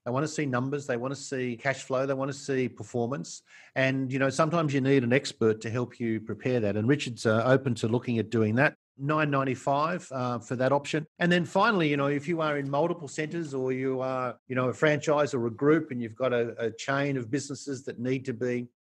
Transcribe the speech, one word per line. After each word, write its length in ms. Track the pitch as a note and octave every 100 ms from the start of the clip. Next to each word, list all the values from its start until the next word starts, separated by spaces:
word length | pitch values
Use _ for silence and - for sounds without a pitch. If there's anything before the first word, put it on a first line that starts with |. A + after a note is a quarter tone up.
| B2
They 60 |
want 120 | B2+
to 80 | D3+
see 140 | D#3 D3
numbers, 400 | B2 C3 C#3+ C3+
they 120 | A#2+
want 180 | B2+ C#3
to 40 |
see 380 | - C3 B2+ A#2
cash 240 | C#3 C3+
flow, 240 | - C3 C3+
they 80 |
want 160 | C3+ C#3
to 80 | C3
see 320 | - C3+ B2
performance. 720 | - A2 B2 A#2 D3 E3 - _ - -
And, 400 | C3+ C3 C3+ C3
you 60 | C3
know, 100 | C3+
sometimes 420 | C3+ D#3 E3+ D3+
you 80 | C#3
need 240 | C3 C#3
an 80 | A#2+
expert 500 | C3+ - - A2+ G#2+
to 80 | A2+
help 280 | B2 A#2+ -
you 200 | A#2 A2
prepare 400 | A2 G#2 C3 B2
that. 180 | G#2 G#2+
And 100 | A2+
Richard's, 380 | C#3+ C3 A2+ A#2
uh, 160 | A2
open 300 | B2 C3+ C3+ A2+
to 120 | A2+
looking 320 | A#2+ - A2+
at 100 | G#2
doing 240 | A#2 G#2+ A#2
that. 200 | D3 - _ -
Nine 320 | C#3 D#3 D3+
ninety-five, 760 | C#3 C3+ B2+ - C#3 D#3 F3+ -
uh, 260 | C3 B2 A#2+
for 180 | - A#2+
that 140 | C3
option. 360 | C#3 C#3+ D#3 D#3 -
And 140 | F3
then 120 | F3
finally, 460 | D#3 F#3+ A3 G3 D3+
you 80 | C#3+
know, 80 | C#3
if 220 | C#3+ D3
you 120 | E3
are 180 | D#3 D3
in 100 | C#3
multiple 380 | C#3 E3+ F3 C#3
centres 480 | - D#3 E3+ D#3 C3+
or 160 | C3
you 280 | C3 C3 C3
are, 380 | C3 C3 B2+ - -
you 80 | B2+
know, 140 | B2+
a 40 |
franchise 600 | A#2 D#3 D3 D#3 D3 C#3+
or 140 | C3 A#2
a 40 |
group 380 | A2 C#3+ D#3+ D3+
and 100 | B2
you've 160 | A#2 A2
got 180 | B2+
a, 220 | A#2+ A#2 A2
a 120 | A2+
chain 460 | A2 - C#3 C#3+ C3+
of 140 | A2+
businesses 520 | C#3 C3 C3+ C#3+ C3 B2+
that 120 | A2
need 280 | B2 C3+ C3
to 80 |
be 340 | A2 B2 B2 A#2+ _